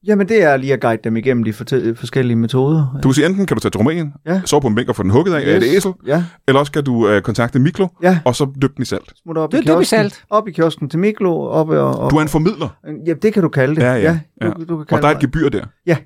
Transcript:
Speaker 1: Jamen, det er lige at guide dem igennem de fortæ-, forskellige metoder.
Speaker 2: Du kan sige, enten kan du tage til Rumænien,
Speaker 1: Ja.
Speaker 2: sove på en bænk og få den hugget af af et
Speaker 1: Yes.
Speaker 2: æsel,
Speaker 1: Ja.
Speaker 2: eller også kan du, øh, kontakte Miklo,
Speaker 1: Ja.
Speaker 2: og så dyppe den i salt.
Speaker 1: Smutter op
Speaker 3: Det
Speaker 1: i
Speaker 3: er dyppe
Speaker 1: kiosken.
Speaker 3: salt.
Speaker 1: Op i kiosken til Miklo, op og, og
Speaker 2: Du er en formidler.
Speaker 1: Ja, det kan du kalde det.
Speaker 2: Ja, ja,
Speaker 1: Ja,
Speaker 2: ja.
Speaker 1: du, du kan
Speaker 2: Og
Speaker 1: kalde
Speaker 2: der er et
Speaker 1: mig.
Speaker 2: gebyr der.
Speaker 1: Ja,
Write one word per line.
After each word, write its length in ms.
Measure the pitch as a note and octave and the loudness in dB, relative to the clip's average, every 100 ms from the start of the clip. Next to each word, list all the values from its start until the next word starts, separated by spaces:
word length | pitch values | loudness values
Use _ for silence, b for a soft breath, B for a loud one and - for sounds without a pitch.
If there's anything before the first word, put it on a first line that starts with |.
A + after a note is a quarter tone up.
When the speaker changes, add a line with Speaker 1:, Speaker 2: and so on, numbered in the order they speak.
| F#3 | 0
Speaker 1:
Jamen, 200 | G#3 G3 | 0 2
det 140 | A3 | 4
er 140 | E3 C3+ | 4 2
lige 160 | C3+ | 2
at 80 | C3 | 0
guide 200 | B2 A2 | 0 -2
dem 140 | A#2+ A2 | -2 -2
igennem 260 | A2 B2 | 0 0
de 100 | A2 | 0
fortæ-, 400 | G#2+ A2+ C3 A2+ A2+ | -4 -4 -2 -2 -4
forskellige 400 | A#2+ C3+ B2 A#2 | -4 -2 0 0
metoder. 640 | A#2 C3 C3+ D#3+ C#3 C3+ | 0 0 2 2 0 0
Speaker 2:
Du 60 | C#3 | 0
kan 40 | |
sige, 120 | C3 D3+ | 2 2
enten 200 | F#3+ F#3+ | 0 0
kan 120 | A#2 | 0
du 40 | |
tage 80 | G#2+ | -2
til 80 | F#2+ | 0
Rumænien, 360 | A#2 E3+ D3+ C#3+ - | 0 0 -6 -10 -4
Speaker 1:
Ja. 160 | F#3 F3+ | -4 0
Speaker 2:
sove 160 | - | 0
på 60 | C3+ | 2
en 80 | G#2 | -2
bænk 140 | B2 | -2
og 60 | A2+ | -2
få 80 | |
den 80 | F#2+ | 2
hugget 220 | A2 F3+ | 2 2
af 60 | D#3+ | 0
af 180 | - F#3+ | 2 2
et 60 | C3+ | 4
Speaker 1:
Yes. 80 | F3+ | 2
Speaker 2:
æsel, 160 | F#3+ F#3 - | 0 -6 -2
Speaker 1:
Ja. 160 | D3+ E3+ B - | -2 -2 B 0
Speaker 2:
eller 120 | C3+ | 2
også 120 | C#3+ | 2
kan 120 | D3+ | -2
du, 240 | C#3 A#2+ G#2+ | -2 2 2
øh, 140 | G#2 | 2
kontakte 380 | F#2+ A2 A#2 C#3 | 0 -2 0 2
Miklo, 280 | C#3 - F#3 _ | 0 0 -4 _
Speaker 1:
Ja. 160 | F3+ F3+ C3+ | 0 2 0
Speaker 2:
og 100 | A#2+ | 0
så 100 | C#3+ C3+ | -4 0
dyppe 120 | C3+ - | -2 -2
den 60 | |
i 40 | A#2 | -6
salt. 280 | G2+ - _ | -6 -8 _
Speaker 1:
Smutter 180 | - D#3+ | -8 -4
op 100 | D#3 | -2
Speaker 3:
Det 60 | - | 0
Speaker 1:
i 20 | |
Speaker 3:
er 20 | |
dyppe 100 | D3 | 2
Speaker 1:
kiosken. 120 | E3 F#3+ A3 | 2 2 2
Speaker 3:
salt. 240 | G3+ - _ | 0 -6 _
Speaker 1:
Op 180 | G#3 G#3+ | -2 -2
i 40 | |
kiosken 380 | E3 E3 - C#3+ | -2 -2 0 -6
til 100 | D#3 | -2
Miklo, 420 | G3+ G#3+ F#3+ D#3+ C3+ | -2 0 -2 -2 -2
op 220 | C#3 D#3 | -2 0
og, 300 | D3+ C3+ B2+ | 0 0 -2
og 120 | C3 | 0
Speaker 2:
Du 40 | D3 | 2
er 40 | |
en 60 | D3+ | 2
formidler. 400 | D#3 D#3+ G#3+ A#3 - D#3 D3+ D#3 | 0 0 -2 -8 -10 -16 -10 -6
Speaker 1:
Ja, 60 | |
det 200 | D#3 A3 | 0 0
kan 100 | G#3+ | 0
du 60 | D#3+ | 0
kalde 260 | C#3+ B2+ G#2 | 0 0 2
det. 60 | |
Speaker 2:
Ja, 120 | A#2+ | 0
ja, 80 | B2+ | 2
Speaker 1:
Ja, 160 | D3+ E3 D#3 _ | 0 0 -6 _
Speaker 2:
ja. 80 | A2+ | -6
Speaker 1:
du, 100 | E3 | -6
du 60 | D#3+ | -8
kan 120 | E3 | -10
Speaker 2:
Og 80 | D3+ | -4
Speaker 1:
kalde 140 | - | 0
Speaker 2:
der 60 | D3+ | 0
er 40 | |
et 40 | C#3 | 0
Speaker 1:
mig. 60 | |
Speaker 2:
gebyr 280 | C#3 D3 C#3+ | -2 0 -2
der. 140 | A2+ - _ - | -2 -8 _ -2
Speaker 1:
Ja, 120 | E3 | -2